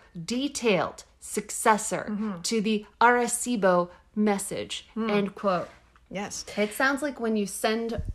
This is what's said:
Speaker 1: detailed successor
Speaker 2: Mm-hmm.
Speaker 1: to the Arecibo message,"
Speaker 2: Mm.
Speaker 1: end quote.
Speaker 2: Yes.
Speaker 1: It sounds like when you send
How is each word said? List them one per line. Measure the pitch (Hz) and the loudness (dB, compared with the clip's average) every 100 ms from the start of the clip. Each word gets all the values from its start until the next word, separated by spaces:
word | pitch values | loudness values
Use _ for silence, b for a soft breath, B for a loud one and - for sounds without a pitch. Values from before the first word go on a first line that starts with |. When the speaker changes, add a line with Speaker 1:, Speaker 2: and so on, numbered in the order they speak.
| b 180 165 | b -10 -4
Speaker 1:
detailed | 240 285 - 233 180 127 - - _ | -2 -2 0 2 2 2 -4 -18 _
successor | - - - - 240 208 - 175 - | -10 -6 -6 0 4 4 2 -6 -4
Speaker 2:
Mm-hmm. | 208 214 180 | -4 -4 -4
Speaker 1:
to | 170 226 | -2 0
the | 208 214 208 - | 0 0 -2 4
Arecibo | 233 247 240 - - 240 190 180 175 B B - | 6 6 2 -2 -2 2 4 4 2 B B 0
message," | 214 196 - 143 202 - - - | 2 2 -2 -6 -6 -10 -10 -4
Speaker 2:
Mm. | 220 | 0
Speaker 1:
end | 208 202 - | 2 0 -2
quote. | 202 175 - - _ _ - | 0 0 -2 -12 _ _ -12
Speaker 2:
Yes. | - 202 - - - | -8 -8 -10 -8 -2
Speaker 1:
It | 208 | -2
sounds | - 269 277 | 2 0 2
like | 294 262 | -2 -4
when | 233 220 | -2 0
you | 196 | -2
send | - 226 220 226 233 - | -2 -2 0 -2 -4 -2